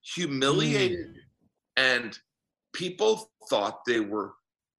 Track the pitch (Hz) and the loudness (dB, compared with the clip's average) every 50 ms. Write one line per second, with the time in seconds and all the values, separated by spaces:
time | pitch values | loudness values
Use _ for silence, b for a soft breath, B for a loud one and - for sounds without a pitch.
0 | _ - - 170 175 151 139 135 131 139 147 151 151 151 143 139 - 180 - - | _ -10 -6 -4 -4 -2 0 2 2 4 4 4 2 2 2 2 2 2 0 -4
1 | - - - - - _ _ _ _ _ _ _ _ _ _ - 131 131 127 120 | -8 -12 -14 -20 -20 _ _ _ _ _ _ _ _ _ _ 2 2 2 2 0
2 | 120 110 98 - _ _ _ _ _ _ _ _ _ _ - - 180 180 180 - | -2 -6 -12 -16 _ _ _ _ _ _ _ _ _ _ -10 -6 -6 -6 -2 0
3 | 208 220 220 214 - _ _ _ - - 135 110 101 98 95 - - 123 120 117 | 2 2 2 2 -2 _ _ _ -6 -2 0 0 0 0 -4 -6 -2 0 0 0
4 | 107 101 104 107 98 101 - _ _ _ _ _ _ _ _ | 0 0 -2 -4 -4 -6 -10 _ _ _ _ _ _ _ _